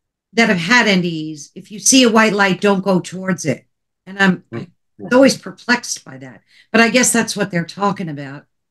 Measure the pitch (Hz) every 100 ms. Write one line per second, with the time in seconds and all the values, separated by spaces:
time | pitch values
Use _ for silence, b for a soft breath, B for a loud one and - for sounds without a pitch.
0 | _ _ _ - 226 190 165 247 220 185
1 | 175 160 156 151 - - 185 208 - 262
2 | 247 220 220 202 196 180 202 196 196 185
3 | 151 185 190 185 151 120 - _ _ _
4 | - 202 190 175 - - - _ _ -
5 | 196 247 269 - - - - 240 - -
6 | - 131 135 101 b b b 220 233 240
7 | 233 233 226 202 202 175 165 - 202 196
8 | 175 143 139 143 - _ _